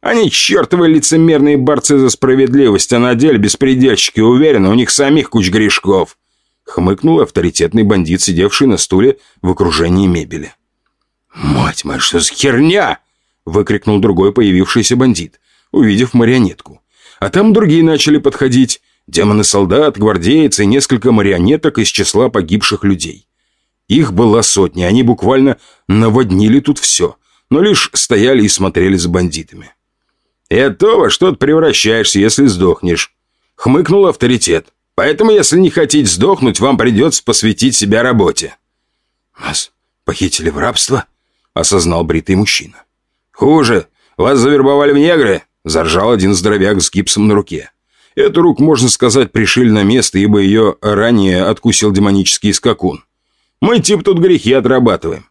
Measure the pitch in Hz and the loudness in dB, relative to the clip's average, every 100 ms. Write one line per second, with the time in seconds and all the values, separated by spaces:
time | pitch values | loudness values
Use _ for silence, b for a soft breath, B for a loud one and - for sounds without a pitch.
0 | - 233 202 - - 202 151 180 170 160 | -2 0 0 -2 -2 -2 0 0 2 2
1 | - 160 165 156 147 143 127 131 - 143 | 2 2 2 2 2 2 0 -2 0 2
2 | 131 - 127 131 131 135 131 98 - 123 | 2 0 0 2 2 2 2 2 0 0
3 | 123 120 151 147 104 - 139 127 131 104 | 0 2 2 2 0 0 0 2 2 2
4 | - - 110 123 156 131 95 113 120 - | -2 0 2 4 4 2 2 2 0 0
5 | 139 151 135 117 92 104 107 101 95 95 | 0 0 0 -2 0 0 0 -2 0 0
6 | 82 _ _ _ _ _ - - 90 98 | -2 _ _ _ _ _ -12 -4 -2 0
7 | 160 165 135 - 85 - 85 107 104 104 | 0 0 0 -2 -4 -2 -2 0 0 0
8 | 80 90 104 87 98 - 135 95 - 95 | 0 -2 -2 0 -2 0 0 0 0 0
9 | 120 139 b b 90 90 90 - 85 90 | 0 -2 b b -4 -2 -2 -2 -2 0
10 | 98 87 76 80 71 _ _ _ _ _ | 0 -2 -6 -12 -14 _ _ _ _ _
11 | _ _ _ 80 73 67 - - - 65 | _ _ _ -10 -4 -2 -4 -6 -10 -6
12 | - 85 82 - 139 123 156 190 147 - | -4 -2 -4 -2 -2 0 0 0 -2 -6
13 | _ _ _ _ - 87 101 104 - 104 | _ _ _ _ -4 -2 -2 -2 0 0
14 | 104 87 95 101 107 92 92 120 107 123 | 2 2 2 2 2 2 0 0 0 0
15 | 131 110 82 _ _ _ _ - 110 101 | 0 0 -6 _ _ _ _ 0 2 2
16 | 123 123 117 127 101 85 - - _ b | 0 0 2 2 -2 -4 -20 -20 _ b
17 | b b 98 180 220 214 208 160 160 151 | b b -4 0 2 4 4 2 2 2
18 | - 147 139 - 135 123 127 - _ _ | 0 0 0 -2 0 2 0 -2 _ _
19 | - - 101 104 101 101 95 107 151 101 | -8 -2 0 0 0 0 0 2 0 0
20 | 107 95 85 151 147 98 101 131 135 123 | -2 0 0 2 0 0 0 0 0 -2
21 | 123 113 101 90 90 151 156 - 104 - | 0 0 0 0 0 0 -2 -2 -4 -2
22 | - 143 131 113 82 107 - 101 101 92 | -2 0 0 -2 -2 -2 -2 -2 -2 -4
23 | 82 - _ _ _ _ _ _ _ 123 | -6 -14 _ _ _ _ _ _ _ -2
24 | 139 90 117 110 104 - 92 - 87 110 | 0 0 2 2 0 0 -2 -2 -2 0
25 | 120 117 95 131 135 120 b b b 101 | 0 0 0 2 0 -2 b b b 0
26 | 113 110 120 92 104 131 139 143 - - | 2 2 0 2 2 2 0 -4 -2 -2
27 | 85 - _ _ _ 139 208 196 - - | -4 -6 _ _ _ 0 2 0 -2 -6
28 | - 110 117 135 104 - 95 95 92 95 | -2 0 2 2 0 0 -2 0 0 0
29 | 87 87 90 80 80 92 - _ _ _ | -2 -2 -2 -6 -14 -20 -20 _ _ _
30 | _ _ _ _ _ 107 135 101 208 226 | _ _ _ _ _ -2 -2 0 0 2
31 | 127 - 185 143 - 160 160 - 107 113 | 0 0 -2 0 0 2 2 0 0 -2
32 | 104 98 104 - 139 90 92 80 90 85 | 0 0 0 2 0 2 0 0 -2 -4
33 | - _ _ _ _ _ 113 139 160 196 | -6 _ _ _ _ _ 0 0 2 2
34 | 190 - 123 123 - 80 - _ _ - | 2 0 0 0 0 -2 -4 _ _ -4
35 | 117 151 220 214 151 170 185 - 156 147 | -2 0 2 2 2 2 2 0 0 0
36 | 113 85 139 196 127 104 123 127 120 107 | 0 0 0 0 0 0 0 0 0 2
37 | 151 - - 110 110 101 131 113 101 110 | 0 -2 -2 -2 -2 -2 -2 -2 -2 0
38 | 123 120 90 - 78 - _ _ _ _ | 0 0 0 -2 -10 -14 _ _ _ _
39 | _ _ _ _ - 73 - _ _ _ | _ _ _ _ -10 -10 -10 _ _ _
40 | - - 95 - 80 73 - - - 131 | -10 -6 -4 -4 -6 -4 -4 -4 -4 -4
41 | - _ _ _ _ - 82 98 85 85 | -6 _ _ _ _ -6 -2 0 0 -2
42 | 82 80 78 95 104 - - - _ _ | -2 -4 -2 -2 0 -4 -8 -20 _ _
43 | _ _ _ - 117 156 123 107 - _ | _ _ _ -4 2 2 2 -2 -4 _
44 | _ - 95 139 123 147 135 143 143 143 | _ -4 0 2 2 2 2 2 2 2
45 | 156 165 120 90 _ _ 80 80 80 85 | 2 2 0 -2 _ _ -6 -4 -2 -2
46 | 107 117 95 98 98 104 95 101 85 92 | 0 0 0 0 -2 0 0 -2 -2 -4
47 | 95 - 107 104 - 80 - _ _ _ | -4 -2 0 0 -2 -10 -14 _ _ _
48 | _ - 139 - 170 143 151 139 120 - | _ -2 -2 2 0 2 2 2 0 0
49 | 123 117 120 - 107 - 123 107 98 123 | 0 0 0 -2 -2 0 2 2 2 0
50 | - 95 104 104 98 107 110 - 107 101 | 0 -2 0 2 2 2 0 -2 -4 0
51 | 113 120 98 90 95 110 120 110 107 98 | 0 0 0 0 -2 -2 -2 0 0 0
52 | 101 98 92 - 104 - 120 110 90 69 | 0 0 -2 -2 -4 -2 -2 -2 -4 -6
53 | _ _ _ _ _ _ 190 233 - 202 | _ _ _ _ _ _ 0 0 0 -2
54 | 180 175 180 170 208 131 - 131 120 90 | 0 0 2 2 2 0 2 0 0 -2
55 | 80 76 - | -4 -10 -14